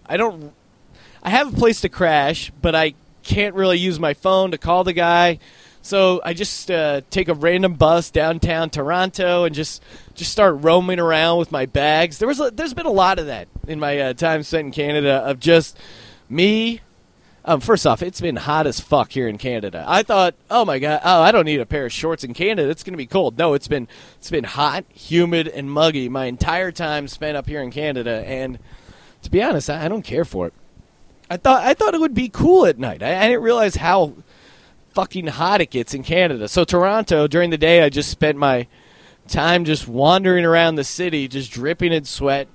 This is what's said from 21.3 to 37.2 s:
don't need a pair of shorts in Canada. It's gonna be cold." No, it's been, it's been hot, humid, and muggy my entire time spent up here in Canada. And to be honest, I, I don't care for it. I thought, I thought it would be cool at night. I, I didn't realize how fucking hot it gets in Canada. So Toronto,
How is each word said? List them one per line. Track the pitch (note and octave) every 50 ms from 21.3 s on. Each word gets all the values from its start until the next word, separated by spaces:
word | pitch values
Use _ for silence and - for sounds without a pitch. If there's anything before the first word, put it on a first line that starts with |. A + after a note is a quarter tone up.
don't | A3+ G#3 D#3+
need | D#3 D3+ C#3
a | A#2
pair | - D#3+ D3 C3+
of | A#2+
shorts | - - - D#3+ E3 - -
in | B2 A#2+
Canada. | - F3 G#3 A3 F#3+ D3 C3+
It's | E3 -
gonna | - F#3+ F#3
be | D#3+ C3
cold." | A2+ - G3 F3 - A#2 B2
No, | E3+ E3 C#3+
it's | C#3+ - -
been, | D3+ C#3 A#2+ - - - - - - _
it's | - -
been | F#3+ D3
hot, | A#2 - - C#3 D3 D3 C3+ F#3 - _
humid, | _ - - - D#3 E3+ F3 E3+ E3+ E3 D#3
and | D#3 - C3+ C#3 C#3
muggy | C#3+ D3 D#3+ E3 D#3 C#3 B2+ A#2+
my | B2+ C3+ C3
entire | B2 B2 B2 - E3+ E3 F3+ F#3+ F3+
time | E3 - E3+ D#3 D3+ D3 C#3+
spent | C3+ - - D#3 D3+ D3
up | C#3 C3+
here | - D3+ D3
in | C3 B2
Canada. | A2+ C#3+ D3+ D3+ C#3 B2+ A#2 A#2+ A2+ A2 G#2+
And | A#2 C3 C3 C3 C3 B2+ A#2 - - - - - - - - - - _ _
to | - D3+
be | D3 F#3+ A#3
honest, | D4 A3 D3 - -
I, | D3 D#3+ D3+
I | E3+
don't | G#3 A3
care | - - B2+ D3+ E3+
for | - - F#2 F2 E2
it. | - - - - _ - - _ _ _ - - _ _ _ -
I | F3
thought, | F3+ - C#4 C4 B3+
I | F#3+ B3+ C#4+
thought | - G#4+ F#4 E4+
it | E4
would | D#4+ D#4 A#3+
be | A3+ B3+ A3
cool | - - - D#4+ F#4 F#4 C#4
at | F3 D3 G#2+
night. | C3 - F#3 -
I, | G2+ C3 F3
I | F#3 G#3 A3+
didn't | B3 - A#3
realize | A3+ A#3+ A#3 A3 G3 -
how | - D3 F3 F#3 G3 E3+ D3 A#2 - - _ _ _ _ - - _ _ _ _ _ _ _ -
fucking | F3 F#3+ - - F#3+ E3+ D#3
hot | A2+ B2 E3 F#3 G#3 G3+
it | E3 -
gets | - B2+ A#2 - -
in | C3+
Canada. | C3 - E3 F3+ F3+ E3 C#3 A#2 G#2 G#2+
So | - F3+ E3+
Toronto, | - F3+ F3 F3+ G3 G#3 A3+ G#3+ - E3+ D3+